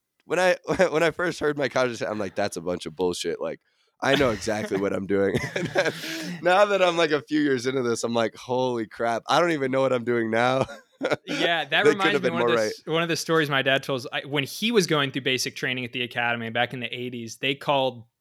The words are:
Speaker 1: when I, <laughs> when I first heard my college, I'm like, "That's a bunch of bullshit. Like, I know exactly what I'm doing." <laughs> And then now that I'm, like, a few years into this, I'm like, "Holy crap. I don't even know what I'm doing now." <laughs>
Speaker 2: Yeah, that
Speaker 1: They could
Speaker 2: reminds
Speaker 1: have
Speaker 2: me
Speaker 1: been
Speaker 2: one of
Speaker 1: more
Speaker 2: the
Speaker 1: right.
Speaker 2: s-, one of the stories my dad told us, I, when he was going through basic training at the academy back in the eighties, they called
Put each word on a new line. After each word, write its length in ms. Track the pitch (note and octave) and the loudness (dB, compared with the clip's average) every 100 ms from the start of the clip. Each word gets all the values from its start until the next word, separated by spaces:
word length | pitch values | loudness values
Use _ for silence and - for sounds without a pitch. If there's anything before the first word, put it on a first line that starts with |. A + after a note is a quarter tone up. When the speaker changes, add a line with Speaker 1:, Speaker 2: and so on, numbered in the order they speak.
| _ _ - | _ _ -6
Speaker 1:
when 120 | D#3+ | 2
I, 180 | F#3 F3+ - | 2 2 0
<laughs> 240 | D3 F3+ | 2 2
when 120 | D#3 | 4
I 100 | E3 | 0
first 280 | D3 F3 D3+ | 0 -2 0
heard 160 | D3+ D3 | -2 0
my 120 | C3 | 0
college, 340 | C3 B2+ A2+ | 2 0 0
I'm 160 | G#2 G#2+ | -4 -4
like, 160 | G2 | -4
"That's 220 | - G2+ - | -2 -4 -2
a 40 | |
bunch 240 | E2 F2+ - | -4 -4 -4
of 80 | D#2 | -2
bullshit. 440 | F2+ F2 E2+ D#2 | -2 0 -4 -4
Like, 200 | D#2+ D2 _ _ _ - | -6 -8 _ _ _ -6
I 140 | B2 C#3 | 0 2
know 140 | C3+ | 2
exactly 480 | G#2+ F#2 G#2+ G#2 G2 | 0 -2 -4 -2 -2
what 120 | G2 | -2
I'm 140 | F#2+ F#2+ | -2 -2
doing." 300 | G2 G2 F2 - | 2 2 0 -2
<laughs> 80 | |
And 120 | - E3 | -6 -4
then 240 | - E3 - D#4+ D#4+ D#4 E3+ | 0 0 -2 -8 -10 -10 -4
now 220 | D#3+ F#3 G#3 | 2 4 4
that 160 | G3 | 4
I'm, 140 | F3+ E3+ | 2 2
like, 140 | E3 | 2
a 100 | D3 | 0
few 180 | - D3+ | 0 0
years 260 | D3 C3 A#2+ | 2 2 0
into 160 | C3+ | 0
this, 200 | A#2+ A#2 | 0 0
I'm 80 | A#2 | 0
like, 200 | A#2 A2+ | 0 0
"Holy 520 | - - B2+ B2+ A#2+ A2 | -2 -6 -2 0 -2 -4
crap. 360 | - A#2 A2+ - | -4 -2 -2 2
I 120 | C3+ | 2
don't 120 | F3 | 4
even 180 | D#3 C3+ | 2 0
know 100 | C3+ | 2
what 100 | C3+ | 2
I'm 120 | B2+ | 2
doing 260 | A#2 A#2+ A2+ | 0 0 2
now." 360 | A2 B2 C3 C3 | 2 4 2 0
<laughs> 60 | - - - - D#3 F#3 | -6 -18 -6 -2 -2 -4
Speaker 2:
Yeah, 380 | - E3 E3+ | -2 0 0
that 60 | D3 D#3+ | 0 2
Speaker 1:
They 60 | F#3+ | 4
could 20 | |
Speaker 2:
reminds 200 | F3 G3 | 4 2
Speaker 1:
have 80 | G3+ | 2
Speaker 2:
me 60 | B2+ | 0
Speaker 1:
been 60 | |
Speaker 2:
one 80 | A#2+ | 0
of 40 | A#2+ | 2
Speaker 1:
more 80 | A#2+ | 2
Speaker 2:
the 60 | |
Speaker 1:
right. 40 | G#2+ | 0
Speaker 2:
s-, 160 | - - | -4 -4
one 160 | D#3+ | -2
of 60 | E3+ | 0
the 80 | D#3+ | -2
stories 320 | - D#3+ D3 | 0 2 2
my 140 | C#3 | 0
dad 200 | C3+ C3+ | 2 0
told 180 | - C3+ | 0 -6
us, 60 | B2+ | -4
I, 80 | C#3+ D3 | -8 -4
when 180 | C#3+ | -4
he 260 | C3+ - A3 | -4 -2 0
was 140 | A#3 D#3+ | 4 4
going 240 | D#3 C3+ | 2 0
through 100 | C#3 | -2
basic 340 | C3+ C3 - - | -2 0 -2 -4
training 280 | C#3 B2+ B2 | -6 -4 -6
at 60 | |
the 100 | B2+ | -6
academy 480 | A#2+ B2+ A#2+ A#2+ A2+ | -6 -2 0 0 -2
back 240 | A#2 A#2+ | 0 0
in 60 | B2+ | -2
the 140 | A#2 | -8
eighties, 420 | B2 B2 B2 A2+ - | -8 -8 -8 -12 -6
they 160 | C3+ | -2
called 500 | C#3 - C#3+ C3 A#2+ A2 _ | -2 0 2 2 -2 -14 _